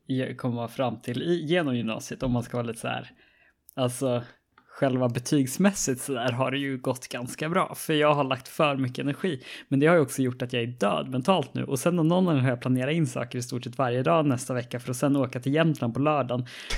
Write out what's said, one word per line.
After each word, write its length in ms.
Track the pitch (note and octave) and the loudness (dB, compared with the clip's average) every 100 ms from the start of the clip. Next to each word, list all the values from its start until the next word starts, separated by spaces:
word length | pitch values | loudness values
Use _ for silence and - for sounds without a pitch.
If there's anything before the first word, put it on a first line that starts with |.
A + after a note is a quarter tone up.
| - | -6
ge-, 280 | C3 C3 B2 | -4 -4 -4
komma 320 | C3 A#2 A#2 | -4 -2 -4
fram 340 | - B2+ A2+ | -2 -2 -2
till 200 | - A#2+ | -6 -4
i, 220 | E3 F3 D3+ | 0 0 2
genom 300 | F3+ D3+ B2 | 0 2 0
gymnasiet, 480 | A2+ A2 - - | -2 -4 -8 -6
om 80 | C3+ | -2
man 120 | B2 | 0
ska 140 | A#2+ B2 | -2 -4
vara 100 | A#2 | -4
lite 120 | A2+ | -6
så 80 | B2 | -6
här. 240 | B2 - - _ _ _ _ - - | -6 -8 -18 _ _ _ _ -12 -2
Alltså, 480 | B2 B2 C3+ A#2+ A#2+ - _ _ _ | -2 0 0 0 -4 -14 _ _ _
själva 420 | - C#3 B2+ B2+ | -2 0 2 0
betygsmässigt 920 | B2 - D3+ B2+ - F#3+ G3 - B2 | 0 0 2 2 2 2 2 -2 -2
så 120 | - | -4
där 180 | C3+ B2+ | -2 -2
har 200 | A#2+ B2+ | 0 0
det 60 | C3+ | -2
ju 200 | C#3 C3 | -2 -4
gått 300 | C3+ B2+ - | -2 -4 -6
ganska 420 | B2 B2 - D#3 | -10 -8 -6 -2
bra, 260 | F3+ E3 C#3+ | 0 0 -4
för 180 | - | 0
jag 200 | D#3 D3 | 4 4
har 100 | D3 | 4
lagt 240 | C3+ C3 - | 2 -2 -4
för 280 | - D3+ C3+ | 0 2 2
mycket 220 | B2+ B2+ | -2 -2
energi. 440 | C3+ C#3 F#3+ C3+ - - - | -4 -2 -4 -4 -8 -18 -2
Men 120 | C#3 | 4
det 80 | D3+ | 6
har 80 | F3 | 6
ju 60 | |
också 200 | C3 - | 4 0
gjort 200 | B2+ B2 | -2 -2
att 120 | B2 | -4
jag 100 | B2 | -2
är 40 | A#2 | -4
död 420 | B2 G3+ E3 C3+ | -2 0 0 -2
mentalt 440 | B2+ B2 F#3 C3+ | -2 2 2 0
nu. 100 | B2+ | -4
Och 160 | C3 C3+ | -2 -2
sen 200 | F3 F3 | 2 2
av 60 | D#3+ | 4
någon 120 | F3 | 4
anledning 260 | F#3 D3 | 4 4
har 60 | B2+ | 2
jag 120 | B2 | 2
planerat 320 | B2+ B2+ C3 | 0 0 2
in 140 | E3+ C#3+ | 2 0
saker 320 | C3 B2 B2+ | 0 -4 -6
i 20 | |
stort 220 | A#2+ B2 | -6 -6
sett 140 | A#2 A#2+ | -6 -2
varje 260 | B2+ B2 | 0 2
dag 220 | C3 E3 D3 | 4 4 4
nästa 280 | B2 - | 2 0
vecka 260 | B2 A2+ B2 | -4 -4 -6
för 120 | - | -6
att 60 | B2 | 0
sen 180 | D3 C#3 | 2 2
åka 240 | B2 B2 | 0 -2
till 140 | C3+ | 0
Jämtland 400 | D3 E3 C#3 A#2+ | 2 2 2 -2
på 60 | A#2+ | 0
lördagen. 460 | D3 D3+ B2 B2 B2 - - | 0 0 0 -2 -4 -10 -6